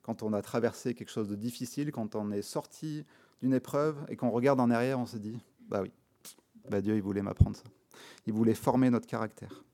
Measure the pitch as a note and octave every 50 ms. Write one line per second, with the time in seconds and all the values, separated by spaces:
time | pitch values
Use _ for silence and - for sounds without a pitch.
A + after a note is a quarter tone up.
0 | _ - A2 - A2+ G#2+ G#2+ G2+ G2 - - A#2+ A2+ A2+ - - - B2+ A#2+ -
1 | G#2+ - - A#2 A2 G2+ G#2 G2+ G#2+ A#2+ A#2+ - B2+ A#2+ - C#3+ D3 D3 D3 C3
2 | A2+ G#2 - G#2+ G#2+ G#2 G#2 G2+ G2+ - - D#3+ - - - - - D#3 D3 D3+
3 | D3+ _ - _ _ _ _ _ - C3 C3 B2+ B3 - - C#3+ D3 D#3 D3+ C#3+
4 | D3 - B2 - C3 A#2+ G#2 B2 A#2+ C#3 C#3 C3 B2 A#2+ A#2 A#2 A#2+ C3 C3+ B2+
5 | A#2+ - - A2+ G2+ G#2+ A2+ A#2 - _ _ _ - A3 - G2+ F#2+ F2 _ _
6 | _ _ _ _ _ - - _ _ _ _ - _ - G#2 G2+ G2 G#2+ G#2+ A2
7 | F#2 G2+ G2 G2+ G2 G2 G2 - G2+ G2+ G#2 - - - _ _ _ _ - -
8 | - - - - _ A2+ G#2+ A2 A#2 A2+ A2 - - C#3 B2 B2+ C3 B2+ A#2+ A2
9 | - - - A2+ A2 G#2 - - - G#2+ - - - _